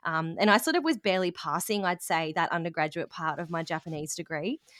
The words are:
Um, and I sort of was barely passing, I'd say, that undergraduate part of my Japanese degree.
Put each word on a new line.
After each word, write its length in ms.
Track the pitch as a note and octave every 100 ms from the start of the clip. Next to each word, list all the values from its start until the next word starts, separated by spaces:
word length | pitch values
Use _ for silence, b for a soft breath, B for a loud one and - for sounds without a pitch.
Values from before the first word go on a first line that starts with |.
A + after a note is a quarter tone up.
Um, 340 | - D#3+ D#3+ E3
and 100 | G#3
I 80 | G#3
sort 180 | D#4+ E4+
of 80 |
was 140 | D4+ A#3+
barely 340 | G3+ F#3 F3+
passing, 540 | F3 D#3+ E3 - G#3 F#3
I'd 160 | F3+
say, 320 | - E3 D#3+
that 180 | D#3+ E3
undergraduate 580 | E3+ E3 D#3+ D#3 E3+ -
part 300 | - D#3+ D3
of 120 | E3+
my 100 | E3+
Japanese 540 | D#3+ D#3+ E3+ D#3 D3+ -
degree. 440 | D#3+ D#3 F3+ D4+ B B